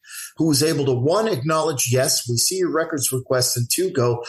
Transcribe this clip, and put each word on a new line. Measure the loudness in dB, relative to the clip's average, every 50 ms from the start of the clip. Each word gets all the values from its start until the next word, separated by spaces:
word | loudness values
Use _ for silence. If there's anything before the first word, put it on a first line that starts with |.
| _ -18 -16 -16 -16 -10 -4
who | 0 2 2
was | 2 2
able | 2 2 2 0 0
to, | 0
one, | 0 2 2 2 2 2 2 0
acknowledge, | -2 -2 -2 0 0 0 0 0 -2 -2 -2 0
"Yes, | 2 2 2 2 0 -2 -2 -2
we | -2
see | 0 0 0 0
your | 0 0 0
records | 0 0 -2 -2 -2 -4 -2 -2
request," | -2 -2 -2 0 0 2 2 0 0
and | -2 -2 0
two, | 0 0 0 0
go, | 0 2 2 2 0 -2 -4